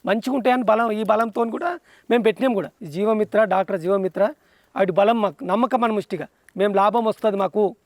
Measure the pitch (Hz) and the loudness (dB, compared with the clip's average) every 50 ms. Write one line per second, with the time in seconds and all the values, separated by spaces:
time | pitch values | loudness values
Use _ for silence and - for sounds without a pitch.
0 | _ - 202 226 - 254 262 277 202 254 247 254 240 208 214 214 233 226 214 214 | _ -2 -2 -2 -2 -4 -4 0 2 2 0 2 2 2 2 2 2 0 -2 -2
1 | 220 190 214 214 233 226 202 233 233 233 220 285 339 349 349 330 _ _ _ _ | 0 0 2 0 0 -2 -2 -4 -4 -2 -4 -6 -6 -6 -6 -8 _ _ _ _
2 | _ - 220 240 202 220 214 - 262 269 240 196 160 - _ _ 214 160 143 175 | _ -2 0 2 2 0 0 0 -2 -2 0 -2 -4 -6 _ _ -16 -12 -6 -2
3 | 208 220 220 214 214 - - 208 220 190 185 190 190 - 202 180 156 180 196 196 | 0 0 0 0 -2 0 2 0 2 2 0 -2 0 -2 -4 -4 -2 -2 -2 0
4 | 190 185 _ 180 196 233 302 _ _ _ _ _ _ _ _ 185 196 185 170 185 | -2 -4 _ 0 0 0 0 _ _ _ _ _ _ _ _ -2 0 2 2 2
5 | 202 214 233 233 208 190 147 _ - 175 185 220 247 226 247 240 240 226 220 208 | 4 4 2 2 0 -2 -2 _ -4 -2 0 0 0 0 0 0 0 0 0 -2
6 | 185 _ 196 151 151 - _ _ _ _ _ 180 196 208 196 190 196 214 196 240 | -4 _ -8 -8 -8 -12 _ _ _ _ _ -2 0 2 4 4 2 4 2 2
7 | 226 220 202 - - 220 196 196 196 180 - 208 208 180 - _ _ | -2 -2 -4 0 -2 -2 0 0 -2 -2 0 0 0 0 -2 _ _